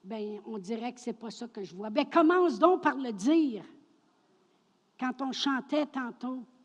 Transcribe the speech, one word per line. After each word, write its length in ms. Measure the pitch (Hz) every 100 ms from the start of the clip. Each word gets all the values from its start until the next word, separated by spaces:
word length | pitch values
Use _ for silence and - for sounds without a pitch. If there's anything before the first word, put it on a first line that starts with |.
« 0 |
Ben, 380 | 185 220 208 208 226
on 120 | 220
dirait 360 | 180 233 240
que 60 | 247
c'est 140 | -
pas 180 | 233 226
ça 160 | - 233
que 160 | 226
je 120 | 180 175
vois. » 140 | 214
Ben, 140 | 214 285
commence 540 | 330 320 359 349 214
donc 240 | 330 370
par 140 | 311 262
le 140 | 262
dire. 500 | 208 208 330 294 214 - - _ _ _ _ _ _ _ _ _ _ _ _
Quand 220 | 254 254
on 100 | 269
chantait 540 | 240 285 269 262 294 294
tantôt 580 | 277 247 - 247 254 233 _